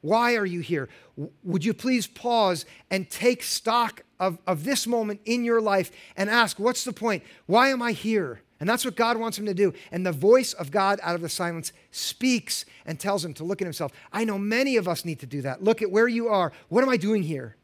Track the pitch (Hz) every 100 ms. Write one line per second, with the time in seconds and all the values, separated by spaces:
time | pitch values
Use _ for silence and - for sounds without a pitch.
0 | 147 220 240 240 196 175 147 170 127 -
1 | - - 147 _ 185 175 180 - 254 254
2 | 196 - 240 233 202 175 - - _ 190
3 | 185 - 240 247 - - - 233 233 -
4 | - _ 185 170 - 170 175 277 226 233
5 | 214 208 214 240 233 233 214 196 180 -
6 | - - 202 233 220 - 214 247 254 214
7 | 226 185 - - - 208 262 269 240 214
8 | 220 214 151 113 _ _ 170 233 262 180
9 | 233 233 226 208 208 185 196 - - 170
10 | 185 151 185 254 254 - 151 190 190 202
11 | 170 175 165 - 175 165 156 - _ -
12 | - - 254 240 - - - - - 160
13 | 196 202 165 143 160 196 185 - 143 -
14 | - 202 226 196 202 226 269 240 180 165
15 | 170 151 131 139 135 127 190 226 214 196
16 | 240 233 226 208 185 - _ 180 262 247
17 | 196 220 160 147 120 -